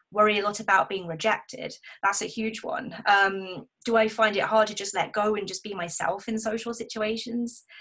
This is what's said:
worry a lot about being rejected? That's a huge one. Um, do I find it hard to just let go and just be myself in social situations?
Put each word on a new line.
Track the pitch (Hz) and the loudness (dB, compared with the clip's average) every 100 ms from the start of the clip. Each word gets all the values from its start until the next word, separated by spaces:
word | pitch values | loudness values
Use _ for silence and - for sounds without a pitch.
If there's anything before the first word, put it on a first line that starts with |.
| _ | _
worry | 208 214 208 | 4 4 4
a | |
lot | 208 208 | 0 -2
about | 208 190 - | 2 4 4
being | 196 170 | -2 -6
rejected? | 160 220 - - - 151 - - - | -2 0 0 -4 -12 -12 -12 -18 -2
That's | 196 202 | 0 0
a | 180 | -2
huge | - 220 220 | -4 -4 -4
one. | - - - - - | -6 -6 -6 -2 4
Um, | 196 196 196 190 180 - _ - | 6 4 0 -8 -10 -14 _ 2
do | 226 | 4
I | 220 | 4
find | 220 214 202 | 4 2 2
it | |
hard | - 220 214 | 2 4 4
to | 214 | 0
just | 196 | -4
let | 190 165 | -2 -2
go | 214 208 208 | 0 0 0
and | 185 | -4
just | 185 | -8
be | 214 | -8
myself | 190 170 - 170 196 - | -6 -4 -2 -2 -4 -4
in | 220 | -4
social | 220 220 233 | -2 -4 -4
situations? | 233 226 226 214 226 233 240 240 - - - | -8 -8 -4 -4 -4 -4 -4 -4 -8 -14 -20